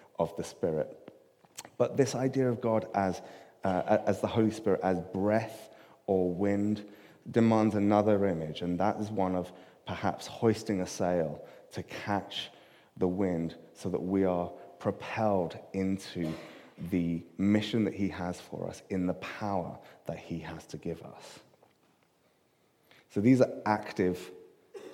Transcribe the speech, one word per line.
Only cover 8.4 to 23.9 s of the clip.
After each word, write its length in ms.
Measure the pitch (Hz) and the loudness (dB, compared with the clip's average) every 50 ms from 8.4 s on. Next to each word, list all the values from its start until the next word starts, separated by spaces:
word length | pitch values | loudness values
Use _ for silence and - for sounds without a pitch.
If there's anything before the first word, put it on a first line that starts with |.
| 78 78 78 - | -4 -6 -6 -4
and 180 | 87 87 87 87 | -2 -2 0 2
that 200 | 95 107 - 107 | 2 2 0 0
is 120 | 107 104 | -4 -4
one 240 | 107 98 92 92 92 | -2 0 0 0 0
of 160 | 90 87 - - - - - - _ _ | -2 -2 -4 -10 -18 -20 -20 -20 _ _
perhaps 400 | - 87 - 104 - - - - | -8 -6 -2 -2 -2 -4 -4 -10
hoisting 560 | - - - 120 113 107 - - - 101 92 | -14 -6 2 2 2 2 2 -2 -2 -2 -2
a 60 | 90 | -2
sail 580 | - - - 95 87 90 87 80 73 - - - - - - - - - | -4 -4 -2 0 2 2 2 2 0 -4 -8 -12 -16 -20 -20 -20 -14 -12
to 100 | - - | -12 -12
catch 640 | - - - - 107 101 95 - - - - - - - - - - - - - _ _ | -10 -12 -8 -4 -2 -2 -2 -2 -4 -8 -10 -10 -10 -14 -20 -20 -20 -20 -20 -20 _ _
the 100 | - 92 | 0 0
wind 480 | 90 90 98 98 90 87 82 82 82 - - - - - | 0 2 2 0 2 2 0 -2 -4 -6 -10 -18 -20 -16
so 160 | - - 92 | -8 -4 -4
that 120 | 87 - | -2 -2
we 220 | - 92 98 95 95 | 0 0 2 2 4
are 260 | 92 90 87 87 87 - - - - - - | 4 2 0 -2 -4 -6 -12 -18 -20 -16 -4
propelled 800 | - 107 92 - - - - 113 110 107 98 92 85 78 - - - - - | -4 -4 -4 -4 -8 -8 -2 0 2 2 2 2 0 -2 -4 -10 -12 -6 -4
into 600 | 95 95 95 98 - - - - 87 85 80 78 - - - - - - - - - 85 85 | -2 0 0 0 -2 -4 -8 -6 -4 -4 -4 -4 -8 -12 -16 -18 -20 -20 -20 -14 -12 -4 0
the 340 | 98 87 85 85 82 82 - - - | 0 2 2 0 -2 -2 -6 -8 -4
mission 480 | - 98 101 104 107 107 - - 113 104 | 0 4 4 4 4 2 0 0 0 0
that 80 | - - | 0 0
he 160 | 98 98 92 | -2 -4 -4
has 320 | - 92 87 90 90 - | -2 -4 -6 -6 -6 -8
for 260 | - - - - - | -10 -12 -10 -8 -8
us 160 | 87 87 - - - | -8 -10 -12 -8 -6
in 160 | 101 90 90 | -2 0 0
the 80 | 92 92 | 0 -2
power 600 | - - - - - 110 101 98 90 85 - - - - - - - _ | -4 -8 -10 -8 -6 -4 -2 -2 -2 -2 -4 -8 -12 -16 -20 -20 -10 _
that 120 | - 82 | -8 -8
he 220 | 82 - - 85 82 | -8 -8 -8 -8 -8
has 260 | 82 82 82 80 - | -8 -10 -12 -12 -12
to 120 | - - | -14 -14
give 240 | 76 - 85 82 - - | -8 -8 -8 -8 -8 -10
us. 360 | - - - - - - - - _ _ _ _ _ _ _ _ _ _ _ _ _ _ _ _ _ _ _ _ _ _ _ _ _ _ _ _ _ - - _ _ | -16 -18 -18 -20 -20 -20 -20 -20 _ _ _ _ _ _ _ _ _ _ _ _ _ _ _ _ _ _ _ _ _ _ _ _ _ _ _ _ _ -20 -20 _ _
So 120 | - 104 | -2 4
these 200 | 101 123 131 123 | 6 6 8 8
are 80 | - - - - - | 6 4 2 -2 0
active 640 | 107 107 104 - - | 0 0 0 -2 -4